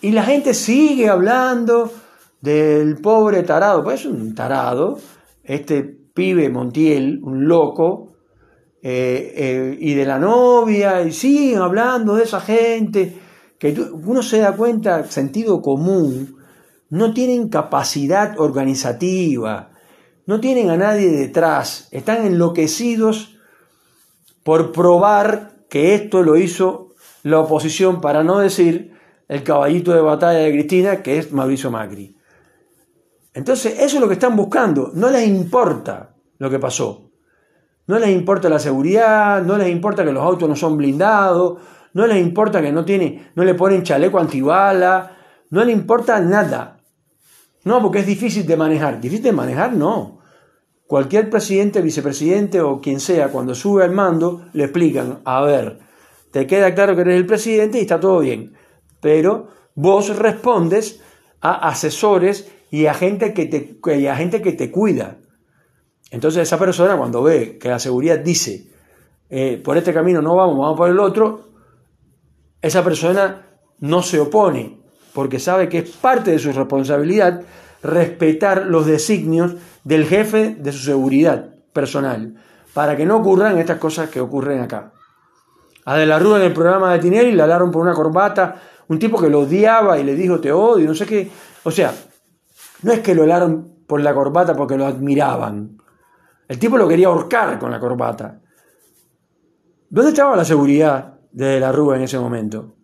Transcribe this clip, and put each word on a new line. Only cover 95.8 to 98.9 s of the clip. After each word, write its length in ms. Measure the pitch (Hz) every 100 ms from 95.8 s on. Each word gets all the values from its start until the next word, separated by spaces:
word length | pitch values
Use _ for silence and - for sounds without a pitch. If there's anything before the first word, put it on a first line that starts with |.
| _ _ _ _ _ _ _
El 120 | 131
tipo 180 | 220 247
lo 80 | 180
quería 220 | 165 185
ahorcar 500 | 165 156 240 190 117
con 140 | 120
la 80 | 117
corbata. 640 | 120 123 117 110 110 - _ _ _ _ _